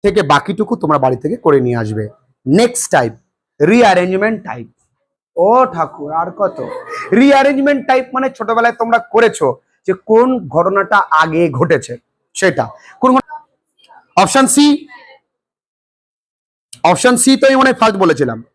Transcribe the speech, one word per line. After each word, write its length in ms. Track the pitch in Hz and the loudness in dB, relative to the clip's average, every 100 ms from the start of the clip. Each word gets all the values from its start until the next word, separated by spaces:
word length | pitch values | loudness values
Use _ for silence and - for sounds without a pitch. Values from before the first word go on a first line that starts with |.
থেকে 180 | 202 196 | 0 -2
বাকিটুকু 540 | 143 143 - 180 214 - | -2 -4 -4 -8 -6 -4
তোমরা 220 | 156 147 | -2 0
বাড়ি 200 | 131 127 | -2 -2
থেকে 180 | 151 240 | -6 -4
করে 240 | 170 139 | 0 0
নিয়ে 180 | 123 123 | 0 -2
আসবে। 320 | 110 107 107 _ _ _ 127 | -4 -6 -8 _ _ _ 0
নেক্সট 440 | 165 233 240 - | 2 2 -2 -2
টাইপ, 220 | 156 120 - _ _ _ _ | -2 -2 -6 _ _ _ _
রিঅ্যারেঞ্জমেন্ট 800 | 151 233 220 180 180 190 214 214 | 2 4 4 2 0 -2 -4 -6
টাইপ। 240 | - 127 110 _ _ _ _ _ _ - | -10 -14 -16 _ _ _ _ _ _ -2
ও 300 | 185 247 254 | 2 2 0
ঠাকুর, 480 | 170 151 - 147 | -2 -8 -8 -8
আর 180 | 160 175 | -6 -6
কত? 360 | 175 196 - 123 - - - - | -4 -6 -4 -12 -12 -14 -14 -2
রিঅ্যারেঞ্জমেন্ট 760 | 208 277 277 269 277 277 285 - | 2 4 4 2 0 0 -2 0
টাইপ 180 | 262 254 | -2 -2
মানে 160 | 254 262 | -6 -6
ছোটবেলায় 440 | 262 226 226 233 | -6 -4 0 0
তোমরা 240 | 233 233 233 | -2 -2 -2
করেছো 580 | 233 220 233 - 139 120 _ _ - | 0 2 2 2 -4 -4 _ _ -6
যে 60 | 185 - | -6 2
কোন 420 | 220 254 254 156 | 2 2 -2 -4
ঘটনাটা 500 | 156 175 196 196 208 | -2 0 -2 0 0
আগে 520 | - 156 160 156 170 | 0 0 0 0 -2
ঘটেছে 480 | 127 - 143 - 120 _ _ _ | -2 -2 -2 -4 -16 _ _ _
সেটা। 340 | - 190 135 113 - - - | -4 -2 -2 -8 -10 -20 -2
কোন 140 | 254 254 | 0 0
ঘটনা? 300 | - 906 _ _ _ _ _ - _ - | -2 -18 _ _ _ _ _ -20 _ 0
অপশন 260 | 196 269 269 | 2 2 2
সি, 400 | - 294 294 - - - - _ _ _ _ _ _ _ _ _ _ _ _ _ _ _ - | 4 2 2 -6 -20 -20 -20 _ _ _ _ _ _ _ _ _ _ _ _ _ _ _ -2
অপশন 340 | 165 180 247 247 | 0 2 2 2
সি 200 | - 262 | 2 4
তো 100 | 269 | 4
আমি 80 | 269 | 4
মনে 140 | 262 | 2
হয় 100 | - | 2
ফার্স্ট 200 | 220 202 | 0 2
বলেছিলাম। 440 | 180 139 131 113 - | 0 0 -2 -6 -14